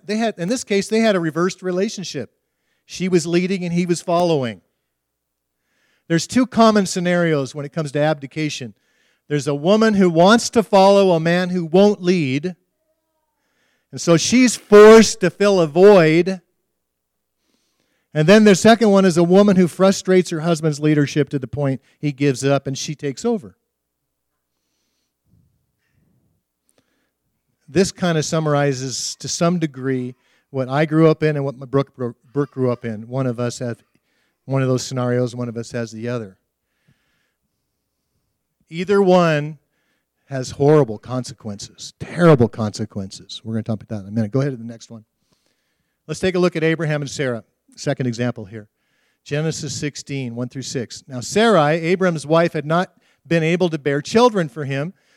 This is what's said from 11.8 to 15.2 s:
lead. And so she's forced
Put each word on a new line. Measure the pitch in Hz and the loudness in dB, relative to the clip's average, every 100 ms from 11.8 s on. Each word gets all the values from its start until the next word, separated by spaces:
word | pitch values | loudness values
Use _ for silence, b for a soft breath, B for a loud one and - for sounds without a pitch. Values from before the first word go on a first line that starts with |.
| 208 202 | 4 2
lead. | 180 185 143 135 175 175 _ _ _ _ _ _ _ _ _ _ _ _ _ | 0 0 0 -4 -6 -12 _ _ _ _ _ _ _ _ _ _ _ _ _
And | 135 | -6
so | - 170 | 0 2
she's | - 240 254 - | 2 2 2 0
forced | - 208 214 226 208 - | 6 10 12 10 8 2